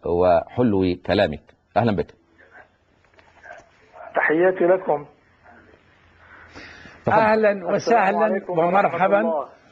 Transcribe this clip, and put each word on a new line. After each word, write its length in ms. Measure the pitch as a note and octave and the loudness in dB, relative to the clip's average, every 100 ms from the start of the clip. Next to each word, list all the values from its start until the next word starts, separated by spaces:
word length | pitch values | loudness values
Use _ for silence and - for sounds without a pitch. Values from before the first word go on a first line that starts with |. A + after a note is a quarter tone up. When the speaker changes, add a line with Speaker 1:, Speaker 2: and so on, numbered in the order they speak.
| D#2 | -4
Speaker 1:
وحلو 880 | F2 F2+ F2 - - B2 G2 F#2 F2+ - | 0 2 2 0 -2 0 0 0 -2 -2
كلامك. 360 | F#2 F#2 D2 _ _ _ - | 0 0 -4 _ _ _ -2
أهلا 200 | A#2 F#2+ | 0 -2
بك. 180 | - - _ _ - - - _ _ _ _ _ _ _ - - - _ _ - - D#3 | -6 -10 _ _ -20 -20 -20 _ _ _ _ _ _ _ -20 -20 -20 _ _ -20 -10 -4
Speaker 2:
تحياتي 480 | D3 D#3 F3+ - | -2 2 2 2
لكم. 400 | F3 F#3+ F#3 D3 C#3+ _ _ _ - - - _ _ _ _ _ - - - - - - - - | 2 2 0 -4 -6 _ _ _ -20 -20 -20 _ _ _ _ _ -20 -20 -20 -20 -20 -20 -20 -8
Speaker 1:
تفضل. 140 | - G#3 | 0 2
Speaker 3:
أهلا 320 | A3 A3 G#3+ | 2 2 2
Speaker 2:
السلام 240 | G3+ E3+ | 0 -4
Speaker 3:
وسهلا 440 | G3 - A3+ F#3+ G#3 | -4 0 2 2 0
Speaker 2:
عليكم 400 | G#3+ G3+ - E3+ | -2 -2 -4 -2
ورحمة 100 | F3 | 0
Speaker 3:
ومرحبا، 520 | F#3+ F#3 E3 G3 G3+ | 2 0 0 2 2
Speaker 2:
الله. 280 | E3+ D#3 B2+ - _ | 0 -4 -6 -14 _